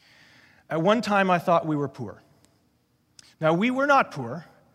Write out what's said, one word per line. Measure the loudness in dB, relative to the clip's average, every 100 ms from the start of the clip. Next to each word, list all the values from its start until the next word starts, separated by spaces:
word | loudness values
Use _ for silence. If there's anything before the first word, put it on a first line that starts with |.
| _ _ _ _ _ _ -8
At | -2
one | 0 0
time, | 0 0 2
I | 0
thought | 2 0 0
we | -4
were | -6
poor. | -8 -14 -16 _ _ _ _ _ _ _ _ _ _ _ _
Now, | 0
we | 2 0
were | 0 2
not | 2 2
poor. | -6 -10 -12 -14 _ _